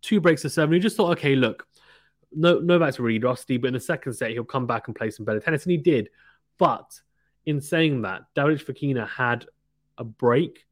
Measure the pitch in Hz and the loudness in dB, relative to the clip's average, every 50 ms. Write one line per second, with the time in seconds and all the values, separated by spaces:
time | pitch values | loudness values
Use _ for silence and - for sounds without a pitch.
0 | - - 226 208 160 175 165 - - 147 - - 156 151 160 175 180 220 - - | -2 2 0 4 4 4 4 4 0 -4 0 0 2 4 4 4 2 2 0 2
1 | 214 170 170 160 - 147 139 131 127 113 - - - _ _ _ _ _ _ _ | 2 2 2 0 2 2 2 4 2 0 0 -4 -14 _ _ _ _ _ _ _
2 | _ _ _ _ _ _ - 156 156 175 175 - 160 170 175 175 165 147 127 - | _ _ _ _ _ _ -6 0 2 4 4 4 2 2 2 4 2 0 0 -2
3 | 123 117 113 110 113 123 127 120 - _ 131 123 123 131 127 127 - - 170 147 | -2 0 0 0 0 0 -2 -2 -4 _ -4 -2 -2 -2 -2 -2 -4 -4 -6 -4
4 | - 139 120 - 127 113 113 117 113 - - 135 127 120 120 113 - - 110 - | -4 -10 -8 -6 -6 -6 -4 -6 -8 -6 -4 -4 -2 -2 -4 -4 -4 -8 -10 -6
5 | 113 110 104 - 110 107 110 107 - - 160 143 - 180 180 165 143 180 156 123 | -6 -6 -6 -6 -6 -4 -4 -2 -2 -2 -4 -2 0 -2 -2 0 2 2 2 2
6 | 104 - _ _ _ _ _ _ _ _ _ _ 180 156 123 107 - _ - - | 0 -4 _ _ _ _ _ _ _ _ _ _ 2 2 2 0 -8 _ -20 -20
7 | _ _ _ _ _ _ _ _ _ - 151 143 139 - - 165 160 156 143 127 | _ _ _ _ _ _ _ _ _ -4 -4 -4 -4 -2 0 2 2 2 0 -2
8 | 107 95 92 - - _ _ - 143 147 156 143 - - 131 - - 143 135 123 | -4 -6 -6 -8 -12 _ _ 0 0 0 0 -2 -4 -10 -12 -6 -4 -4 -2 -2
9 | 110 101 - - 127 123 120 120 - - _ _ _ _ _ _ _ _ _ - | -4 -6 -4 -2 0 0 0 -2 -4 -14 _ _ _ _ _ _ _ _ _ -16
10 | 113 113 110 _ - 120 120 135 - - - - _ _ | -16 -16 -10 _ 2 2 4 4 2 -2 -6 -16 _ _